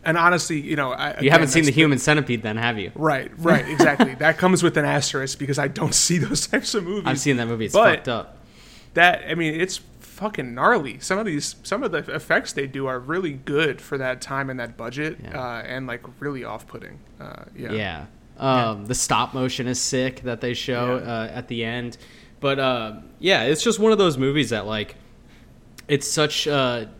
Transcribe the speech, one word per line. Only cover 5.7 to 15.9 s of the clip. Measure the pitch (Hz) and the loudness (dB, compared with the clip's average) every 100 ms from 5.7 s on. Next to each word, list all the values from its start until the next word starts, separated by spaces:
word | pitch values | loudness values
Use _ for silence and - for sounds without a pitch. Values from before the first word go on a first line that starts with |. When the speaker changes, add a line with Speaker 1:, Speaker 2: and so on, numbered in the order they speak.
| - 160 | -2 0
Speaker 1:
<laughs> | - | 2
see | - 170 | 2 2
those | 143 - - | 0 -2 0
types | - - | -2 -2
of | 220 | -4
movies. | 175 208 160 | -4 -4 -2
Speaker 2:
I've | 131 | 0
seen | 147 123 | 2 2
that | 117 | 0
movie. | 117 107 | -2 2
It's | |
Speaker 1:
But | 185 220 156 | 6 6 4
Speaker 2:
fucked | - | -2
up. | 113 - - - - - - - | -4 -6 -18 -20 -20 -20 -20 -6
Speaker 1:
that, | - 175 - - | 6 6 6 -4
I | |
mean, | 165 160 160 | -2 -2 -2
it's | 185 - - - | -4 -6 -12 -20
fucking | - - 208 202 127 | -20 -8 -8 -6 -8
gnarly. | 120 175 233 139 131 | 2 4 4 0 -10
Some | - 190 | -4 -2
of | 220 | -2
these, | 147 - - | -4 -6 -10
some | - 202 | -6 -4
of | 269 | -2
the | 156 139 | -4 -4
effects | 127 - 185 - | -10 0 -2 0
they | - 139 | -6 -6
do | 135 135 | -4 -4
are | 127 | -6
really | 127 175 175 | -4 -4 -4
good | 135 139 143 160 123 | -8 -2 0 0 -2
for | - 139 | -8 -4
that | 131 127 | -4 -6
time | - 135 135 | -6 -6 -6
and | 131 | -8
that | 120 117 | -10 -10
budget, | 117 131 156 - | -10 -6 -8 -8
Speaker 2:
Yeah. | - 139 | -12 -10
Speaker 1:
uh, | 123 117 | -8 -8
and, | - 127 | -8 -8
like, | 131 | -8